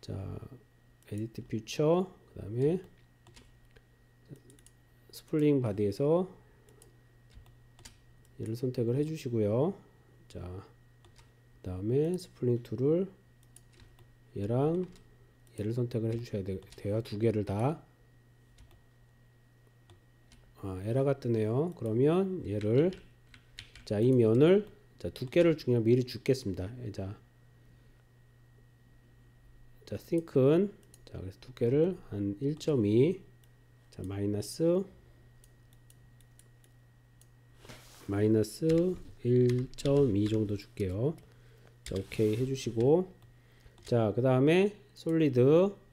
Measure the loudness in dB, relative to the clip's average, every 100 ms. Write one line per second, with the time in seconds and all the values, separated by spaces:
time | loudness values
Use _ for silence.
0 | -12 -10 -10 -12 -14 -20 _ _ _ _
1 | -12 -10 -8 -10 -8 -10 -8 0 2 2
2 | -2 -10 -20 -14 -10 -2 0 0 -6 -20
3 | _ _ -20 -20 -20 -20 _ -20 _ _
4 | _ _ _ -20 -20 -20 -20 _ _ _
5 | -20 -20 -6 0 2 2 0 0 -2 0
6 | 0 0 -2 -10 -20 _ _ -20 -20 -20
7 | _ _ _ -20 -20 -20 -20 -20 -20 -20
8 | -20 -20 _ -12 -10 -6 -4 -2 -2 0
9 | -2 -4 -4 0 2 2 0 -4 -16 _
10 | _ -20 -18 -14 -12 -14 -16 -20 _ -20
11 | -20 -20 -20 _ _ -16 -12 -8 -2 0
12 | 0 -4 -8 -4 -2 -2 -4 -2 0 0
13 | -2 -8 _ _ -20 -20 -20 -20 -20 -20
14 | -20 _ _ -8 -2 0 0 -2 -6 -12
15 | -20 _ -20 _ _ -8 -4 -4 -4 -2
16 | -4 -4 -6 -6 -6 -8 -12 -12 -6 -6
17 | -6 -2 0 0 -2 -2 -2 -4 -14 _
18 | _ _ _ _ _ -20 -20 -20 _ _
19 | _ _ _ _ _ _ _ _ _ -20
20 | _ _ _ -20 -20 -14 -10 -8 -2 0
21 | 0 0 0 0 2 0 -2 -4 -2 2
22 | 4 2 0 -4 -6 -4 2 2 2 -2
23 | -16 -20 _ -20 _ -20 -20 -20 -4 2
24 | 4 4 4 6 6 4 0 -16 _ -12
25 | -12 -10 -2 2 2 2 0 2 4 2
26 | 2 -6 -2 -2 -4 -6 -8 -10 -10 -8
27 | -10 -10 _ _ _ _ -20 -20 -20 -20
28 | _ _ _ _ -20 -20 -20 _ _ -20
29 | _ -20 -20 _ -20 -20 -20 -20 -12 -12
30 | -4 -4 0 4 4 4 2 -4 -20 -20
31 | -18 -14 -14 -16 -20 -2 0 2 0 -2
32 | -10 -6 -6 -4 -6 -4 -2 2 4 4
33 | 4 0 -10 -20 -20 _ _ -20 _ -14
34 | -10 -4 -4 -4 -6 -2 0 0 -4 -14
35 | -20 -20 -20 -20 -20 -20 -20 -20 -20 -20
36 | -20 -20 -20 -20 -20 -20 -20 -20 _ _
37 | _ _ -20 -20 -20 -20 -20 -20 -20 -16
38 | -6 0 4 4 0 -2 2 2 2 -4
39 | -12 -6 2 4 4 2 -4 -4 0 4
40 | 4 2 0 0 -2 -4 -8 -6 -4 -2
41 | -4 -4 -16 -20 -20 -20 -20 -20 -8 -8
42 | -6 0 0 0 -4 -4 -4 0 4 2
43 | 0 -12 -20 -20 _ -20 -20 -20 -2 0
44 | 2 2 2 4 4 4 2 -2 -20 -10
45 | -2 2 2 4 6 6 4 -2 -20